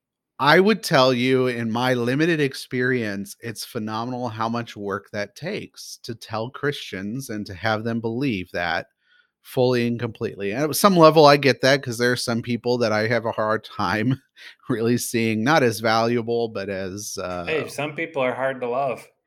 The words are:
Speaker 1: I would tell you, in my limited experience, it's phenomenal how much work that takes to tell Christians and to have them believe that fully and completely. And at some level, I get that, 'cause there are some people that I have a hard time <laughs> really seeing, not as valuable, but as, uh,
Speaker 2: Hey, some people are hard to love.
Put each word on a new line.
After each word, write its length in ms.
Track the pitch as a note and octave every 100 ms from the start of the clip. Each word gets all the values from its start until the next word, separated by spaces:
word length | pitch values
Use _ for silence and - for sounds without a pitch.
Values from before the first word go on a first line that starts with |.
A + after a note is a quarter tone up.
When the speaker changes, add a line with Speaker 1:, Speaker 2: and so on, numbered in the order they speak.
| _ _ _ -
Speaker 1:
I 200 | C#3 E3
would 220 | G3 A3
tell 320 | - D#3 C3
you, 340 | B2 B2+ C3 B2+
in 240 | A#2+ A2+
my 220 | A2+ B2+
limited 460 | B2 A#2+ C3+ E3 D#3+
experience, 960 | C#3 - - B2+ B2+ B2+ A2 G2+ G2 -
it's 220 | A#2 G#2+
phenomenal 680 | - A#2+ G#2+ A2 A#2+ B2+ B2
how 200 | A2 A2+
much 260 | A#2 A#2 A2
work 340 | G2+ G2 -
that 240 | G#2+ G2+ -
takes 640 | D#3 F#3+ F#2+ - - -
to 120 | - A2+
tell 340 | - A2 A#2
Christians 800 | - C#3+ C#3 - G2 G2+ B2+ C3+
and 160 | G#2+ G2+
to 80 |
have 300 | F2+ A2 G#2+
them 180 | A#2 A#2
believe 480 | A2+ A#2 C#3+ G2 F2
that 340 | F2+ F2 E2+ - _ _ _ _ _
fully 420 | - - B2+ B2 A#2+
and 140 | A#2
completely. 520 | A#2 - G#2+ G2 G2+
And 120 | A#2 D3+
at 40 | C#3
some 220 | G#3 F3+
level, 280 | D#3 D#3 C#3+
I 100 | D3
get 240 | C3+ B2+
that, 220 | C3 C#3
'cause 160 | B2+ A2+
there 120 | B2
are 40 | B2
some 240 | - A#2
people 380 | A#2+ A#2 A#2+ B2
that 120 | A2+
I 160 | G#2+ A2
have 180 | A#2+ A2+
a 60 |
hard 320 | A2 G#2+ A2
time 560 | - - F#2+ G#2+ B2+ C3 _ _
<laughs> 240 | - - -
really 300 | A2+ A#2 A#2+
seeing, 460 | - A#2 A2+ G#2+
not 180 | A#2 D#3+
as 180 | B2 G#2
valuable, 680 | A2+ A2+ A#2 A#2+ A2+ A#2 A#2
but 180 | G#2+ G2
as, 500 | F#2+ F#2+ G2+ G2+ -
uh, 240 | F2+ F2+ F#2+
Speaker 2:
Hey, 220 | D#3+ A#2+
some 280 | - D3 D3
people 280 | D#3+ C#3+
are 100 | B2+
hard 260 | A#2+ C3+ B2+
to 60 | B2
love. 400 | B2 C#3 G#2+ - _